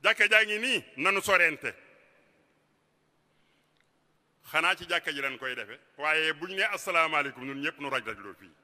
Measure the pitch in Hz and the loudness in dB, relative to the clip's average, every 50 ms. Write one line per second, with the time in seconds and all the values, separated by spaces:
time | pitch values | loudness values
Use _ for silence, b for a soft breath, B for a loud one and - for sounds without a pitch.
0 | - 196 220 - 214 208 214 214 220 214 214 214 226 262 254 190 - - - - | 4 2 4 4 4 6 6 4 4 4 0 -2 0 0 -2 -2 -2 -6 -8 0
1 | 143 185 196 196 185 - 196 180 175 165 156 - - 123 - - - - - _ | 0 2 2 2 2 4 4 6 6 4 2 -2 -8 -10 -10 -10 -18 -20 -20 _
2 | _ _ _ _ _ _ _ _ _ _ _ _ _ _ _ _ _ _ _ _ | _ _ _ _ _ _ _ _ _ _ _ _ _ _ _ _ _ _ _ _
3 | _ _ _ _ _ _ _ _ _ _ _ _ _ _ _ _ _ _ _ _ | _ _ _ _ _ _ _ _ _ _ _ _ _ _ _ _ _ _ _ _
4 | _ _ _ _ _ _ _ _ _ - - 151 160 175 190 180 175 165 175 170 | _ _ _ _ _ _ _ _ _ -2 -2 0 2 2 0 0 -2 -4 -4 -2
5 | - - 151 139 139 135 135 120 131 131 127 120 110 101 117 135 _ _ _ - | -2 -4 -6 -4 -4 -6 -6 -6 -8 -8 -8 -8 -10 -12 -14 -20 _ _ _ -6
6 | 143 151 156 160 156 156 156 143 160 185 190 190 196 220 208 190 - - 175 170 | -2 0 0 2 2 0 -2 -2 -6 -10 -4 -2 -2 -2 -2 -4 -6 0 2 2
7 | 165 160 156 151 143 139 131 127 127 135 139 139 143 151 - - 143 143 135 131 | 2 4 2 0 0 -2 -6 -10 -12 -10 -10 -6 -6 -6 -6 -6 -8 -4 -4 -4
8 | 113 110 113 - 101 101 92 _ 101 90 78 _ | -4 -4 -12 -12 -12 -18 -18 _ -20 -20 _ _